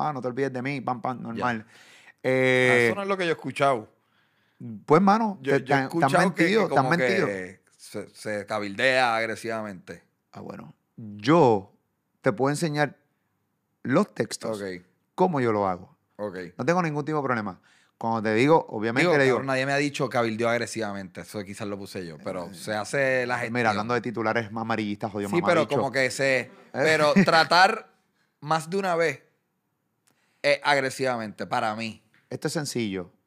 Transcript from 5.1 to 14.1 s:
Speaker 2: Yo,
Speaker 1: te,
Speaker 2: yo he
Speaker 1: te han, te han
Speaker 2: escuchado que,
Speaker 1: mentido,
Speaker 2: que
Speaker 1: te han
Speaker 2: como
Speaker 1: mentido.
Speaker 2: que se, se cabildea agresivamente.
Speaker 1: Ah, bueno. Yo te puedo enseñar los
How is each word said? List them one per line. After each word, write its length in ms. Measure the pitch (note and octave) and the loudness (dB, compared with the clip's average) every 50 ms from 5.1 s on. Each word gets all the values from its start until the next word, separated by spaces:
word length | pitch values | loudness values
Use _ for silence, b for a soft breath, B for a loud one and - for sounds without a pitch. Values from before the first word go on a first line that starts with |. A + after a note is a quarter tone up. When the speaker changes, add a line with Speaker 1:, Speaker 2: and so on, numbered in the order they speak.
| G#3 A3+ A3+ G#3 F#3+ C3+ | 4 4 2 -2 -4 -4
Speaker 2:
Yo, 120 | C3 C#3 C#3 | -2 0 0
Speaker 1:
te, 60 | C3+ | 2
Speaker 2:
yo 40 | C3 | 2
he 40 | |
Speaker 1:
te 60 | B2+ C#3 | 2 0
han, 60 | C#3 | 2
te 40 | C3 | 0
han 0 | |
Speaker 2:
escuchado 260 | - - E3+ D3 C3+ | 0 -2 0 2 4
que, 320 | C#3 D3 E3+ F#3+ - - E3 | 4 4 2 2 2 0 2
Speaker 1:
mentido, 180 | F3 G#3+ A3 F#3+ | 2 2 2 2
Speaker 2:
que 60 | D#3+ - | 2 2
Speaker 1:
te 60 | - | 2
han 60 | C3 | 2
Speaker 2:
como 40 | C3 E3+ | 2 2
Speaker 1:
mentido. 300 | F3 B2+ A#2+ A#2 G#2+ C#3+ | 2 2 0 0 0 0
Speaker 2:
que 340 | G2+ G2 F#2+ F#2 F#2 G2 _ _ _ _ | -2 -4 -6 -8 -12 -14 _ _ _ _
se, 320 | - - - - G#2 F#2 - | -20 -18 -12 -12 -12 -12 -12
se 360 | - - - A2 G#2 G#2 G2 | -14 -12 -8 -6 -6 -6 -6
cabildea 720 | - A2 G#2+ G#2 G2+ G2 G#2+ B2+ C3 C3 C3 B2+ A#2 A2+ | -4 -4 -4 -4 -6 -4 0 2 2 4 4 4 4 2
agresivamente. 880 | A2+ A2+ A2+ G#2+ - - A2+ A2+ A2 G#2+ G#2 F#2+ F2 - - F2 F2 _ _ _ _ _ _ - | 0 -2 -4 -6 -6 -6 -6 -6 -6 -8 -10 -12 -14 -16 -18 -18 -18 _ _ _ _ _ _ -20
Speaker 1:
Ah, 80 | G2+ | -16
bueno. 320 | F#2 - - - - - - _ _ _ _ | -14 -14 -14 -14 -16 -18 -20 _ _ _ _
Yo 720 | - A2+ G#2 G#2 G#2 G#2 C3 E3 F3 D3 A#2+ A2 G2 F#2+ - _ _ _ _ _ _ _ _ _ _ | -16 -14 -14 -12 -4 2 4 6 6 6 6 4 2 0 -6 _ _ _ _ _ _ _ _ _ _
te 100 | - C3+ G#2 | -2 -2 0
puedo 160 | - C3 C#3 | 0 0 -2
enseñar 480 | D3 D3 E3+ D#3 D3 D3+ D3 - - _ _ _ _ _ _ _ _ _ _ _ _ _ _ _ _ _ - | -2 -2 -4 -2 0 0 0 0 -2 _ _ _ _ _ _ _ _ _ _ _ _ _ _ _ _ _ -4
los 300 | A#2 C3+ F3+ G#3 - | 0 2 2 2 0